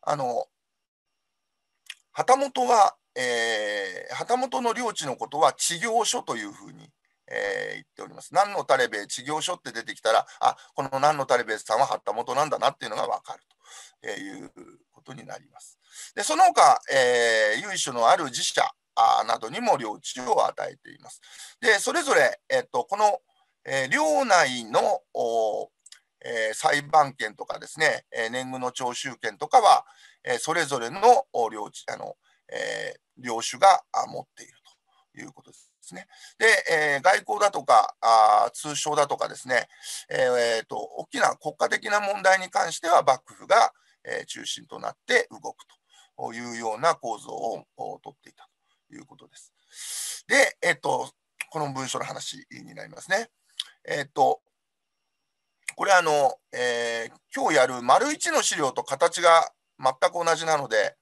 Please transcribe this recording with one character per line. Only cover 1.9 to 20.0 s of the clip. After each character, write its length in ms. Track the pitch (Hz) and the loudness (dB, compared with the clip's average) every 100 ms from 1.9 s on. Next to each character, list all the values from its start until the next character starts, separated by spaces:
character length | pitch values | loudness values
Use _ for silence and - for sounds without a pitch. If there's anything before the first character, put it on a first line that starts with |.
| - _ | -20 _
旗 260 | - - 269 | -6 2 2
本 300 | 277 254 247 | 2 -2 2
は、 300 | 240 196 - _ | 6 4 2 _
え 960 | - 127 120 113 110 104 104 98 92 - | -6 -2 0 0 -2 -2 -4 -6 -8 -12
ー、 40 | |
旗 220 | 131 165 247 | -10 -2 -2
本 240 | 262 262 | -2 -4
の 120 | 240 | -4
領 200 | 226 247 | -4 -6
地 140 | 196 156 | -6 -8
の 100 | 120 | -8
こ 120 | 226 | -8
と 100 | 147 | 2
は 140 | 151 | 2
知 260 | - - 170 | 2 -4 -4
行 260 | 226 226 | -2 0
所 180 | 208 247 | 0 -4
と 140 | - 220 | -4 -8
い 80 | |
う 80 | 208 | -8
ふ 140 | - - | -12 -20
う 60 | |
に、 180 | 104 - _ _ _ _ | -20 -20 _ _ _ _
え 400 | 58 101 95 50 | -6 -4 -6 -8
ー、 40 | |
言 80 | 50 | -12
っ 40 | - | -16
て 80 | - | -18
お 40 | 98 | -18
り 60 | |
ま 80 | - | -16
す。 120 | - | -4
何 180 | 156 202 | 0 0
の 140 | 196 143 | -2 0
垂 100 | 139 | 2
れ 100 | 120 | 2
部、 180 | 104 101 | -2 -8
知 160 | - | -10
行 180 | 123 156 | -6 -6
所 140 | 151 | -4
っ 80 | 180 | -8
て 80 | - | -8
出 140 | 113 | -12
て 100 | 113 | -12
き 60 | 107 | -4
た 100 | 110 | 2
ら、 160 | 110 - - | 2 0 -2
あ、 160 | - - - | -2 -2 -14
こ 80 | - | -8
の 160 | 139 135 | -6 0
何 180 | 143 151 | 2 2
の 60 | |
垂 160 | 135 123 | 0 0
れ 60 | |
部 120 | 110 107 | 0 -6
さ 180 | - 110 | -2 0
ん 20 | |
は 80 | 135 | 2
旗 260 | 101 - | 0 -4
本 220 | 104 120 | -6 -4
な 100 | 123 | -2
ん 60 | 151 | 0
だ 80 | 127 | 0
な 120 | 120 | 0
っ 60 | 139 | -2
て 100 | 123 | -10
い 20 | |
う 20 | |
の 60 | 107 | -6
が 100 | - | -4
わ 140 | 107 | -6
か 140 | - | -8
る 80 | - _ _ _ - - _ | -18 _ _ _ -20 -20 _
と 60 | 110 | -12
い 360 | 101 98 98 | -10 -10 -14
う 60 | 101 - - 90 _ | -18 -20 -20 -20 _
こ 120 | _ | _
と 100 | - | -20
に 120 | 135 | -20
な 140 | - - | -16 -18
り 100 | _ | _
ま 120 | - | -20
す。 180 | - _ _ - - - | -20 _ _ -20 -14 -8
で、 80 | |
そ 100 | 202 | -4
の 80 | 311 370 | 4 4
他、 340 | 330 160 127 - | 8 6 6 2
え 640 | 139 123 123 117 113 107 113 | 2 4 4 4 4 2 0
ー、 120 | 202 | -4
由 80 | 185 | -6
緒 140 | 151 | -6
の 160 | 123 117 | 2 4
あ 80 | 185 | 4
る 160 | 151 | 2
寺 100 | 123 | -4
社、 320 | 175 - - - _ | -4 0 -2 -4 _
あ 280 | - 117 120 | 2 4 4
ー、 20 | 110 | 0
な 120 | 117 | -4
ど 100 | 110 | -4
に 120 | 175 | -6
も 180 | 240 170 | 0 0
領 200 | 110 104 | -2 -10